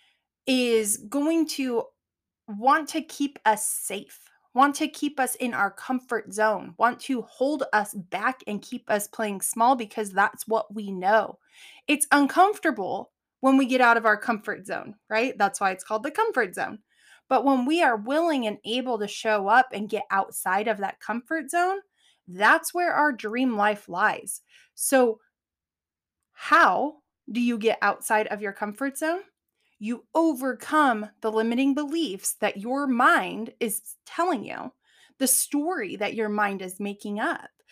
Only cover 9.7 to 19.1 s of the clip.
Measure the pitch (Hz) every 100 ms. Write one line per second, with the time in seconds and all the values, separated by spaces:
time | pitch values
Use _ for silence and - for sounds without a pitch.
9.7 | 262 208 - 202 190 208 - - 220 -
10.7 | 208 202 190 185 220 196 - _ - -
11.7 | - - 285 - 285 277 320 392 415 320
12.7 | 220 175 196 - _ _ _ 269 269 247
13.7 | 254 240 226 220 208 - 214 214 160 190
14.7 | - - 208 - 220 254 190 196 - 196
15.7 | 190 - 220 277 427 453 269 190 180 -
16.7 | 214 _ _ _ - - 247 269 262 247
17.7 | 330 285 220 220 302 339 285 214 - -
18.7 | 247 254 220 202